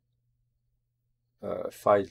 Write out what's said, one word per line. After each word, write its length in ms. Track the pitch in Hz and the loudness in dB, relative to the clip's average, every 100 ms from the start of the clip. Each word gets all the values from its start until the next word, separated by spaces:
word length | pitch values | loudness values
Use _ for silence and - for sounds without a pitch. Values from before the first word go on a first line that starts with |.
| _ _ _ _ _ _ _ _ _ _ _ _ _ - 101 | _ _ _ _ _ _ _ _ _ _ _ _ _ -14 -8
uh, 240 | 90 90 | -6 -8
file 340 | - - 104 95 | -4 4 4 2